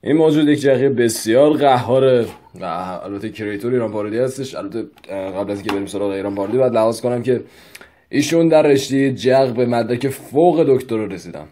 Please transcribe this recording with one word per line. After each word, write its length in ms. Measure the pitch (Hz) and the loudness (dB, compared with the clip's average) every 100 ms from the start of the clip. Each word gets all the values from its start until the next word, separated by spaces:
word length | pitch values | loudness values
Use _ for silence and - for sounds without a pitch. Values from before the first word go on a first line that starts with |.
این 160 | 101 151 | 0 2
موجود 320 | 156 151 147 | 4 4 2
یک 120 | 147 | 2
جغی 280 | 139 127 135 | 2 2 2
بسیار 680 | 120 117 - 110 120 147 143 | 2 0 0 2 4 4 4
قهاره 680 | 143 123 110 131 131 127 107 - - - | 2 2 2 2 4 2 0 -8 -20 -12
و 40 | 92 82 92 90 | -8 -6 -8 -10
البته 240 | 95 101 110 | -10 -10 -10
کریتور 440 | 107 104 101 113 | -8 -8 -6 -2
ایران 200 | 123 113 | -2 -2
پارودی 260 | 104 104 110 | -4 -4 -2
هستش. 360 | 131 - 135 | -4 -4 -10
البته، 300 | 76 98 113 - _ - | -10 -10 -10 -10 _ -12
اه، 240 | 98 95 | -10 -8
قبل 180 | 92 101 | -6 -6
از 80 | 101 | -6
اینکه 140 | 101 | -4
بریم 140 | 101 98 | -6 -6
سراغ 240 | 101 101 | -6 -4
ایران 240 | 98 101 | -4 -6
پارودی 240 | 101 98 123 | -6 -4 0
باید 140 | 127 | 0
لحاظ 280 | 113 110 113 | 2 0 0
کنم 220 | 123 120 | -4 -4
که 220 | 113 120 - - - - - _ _ | -2 -2 -4 -20 -20 -20 -20 _ _
ایشون 400 | 139 147 165 165 | -2 0 2 4
در 140 | 156 | 4
رشته 480 | 147 135 - 135 139 | 4 2 2 0 0
جغ 440 | 123 117 131 135 | 0 2 2 2
به 120 | 117 123 | 0 0
مدرک 420 | 120 113 120 139 | 0 0 -2 -4
فوق 560 | - - 135 175 160 143 | -6 -4 2 4 4 2
دکترا 360 | 127 - 113 | 2 0 -6
رسیدن. 420 | 104 92 87 73 76 | -4 -10 -14 -16 -16